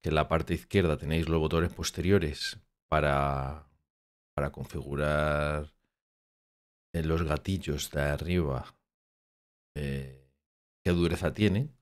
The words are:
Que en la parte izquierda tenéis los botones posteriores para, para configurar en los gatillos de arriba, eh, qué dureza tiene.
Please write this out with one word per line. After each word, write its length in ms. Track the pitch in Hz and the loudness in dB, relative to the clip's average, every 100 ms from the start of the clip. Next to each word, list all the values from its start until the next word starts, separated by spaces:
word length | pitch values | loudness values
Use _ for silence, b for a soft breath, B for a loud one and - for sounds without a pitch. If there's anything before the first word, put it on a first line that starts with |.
Que 100 | - | 0
en 40 | |
la 140 | 76 76 | 0 2
parte 260 | 82 78 | 0 0
izquierda 420 | 87 - 98 87 73 | -4 0 2 2 2
tenéis 320 | 73 80 80 | 0 0 2
los 120 | 82 | 2
botones 320 | 78 82 85 | 2 2 0
posteriores 880 | - 87 - 82 98 80 73 - - _ _ _ | -2 -8 -2 2 4 2 -4 -8 -10 _ _ _
para, 800 | 76 73 69 69 69 67 76 73 _ _ _ _ _ _ | 2 2 2 2 0 -4 -8 -14 _ _ _ _ _ _
para 200 | - 71 | -4 -4
configurar 1200 | - 69 78 65 71 73 76 76 73 73 76 76 _ _ _ _ _ _ _ _ _ _ _ _ | -6 -10 -8 -6 -2 0 2 2 2 0 -2 -6 _ _ _ _ _ _ _ _ _ _ _ _
en 140 | 85 80 | -4 0
los 160 | 80 | 0
gatillos 680 | 82 76 - 95 - 73 - | 0 -2 -2 -4 -2 -4 -4
de 120 | 76 | -2
arriba, 760 | 71 73 78 90 78 65 - - _ _ _ _ _ _ _ _ _ | -2 -2 0 0 0 -2 -8 -18 _ _ _ _ _ _ _ _ _
eh, 560 | - 71 67 67 65 65 _ _ _ _ _ | -8 -4 -4 -8 -14 _ _ _ _ _ _
qué 80 | - | 0
dureza 420 | 87 85 87 85 | 4 2 2 -2
tiene. 400 | 87 104 95 143 - | 2 2 2 -2 -8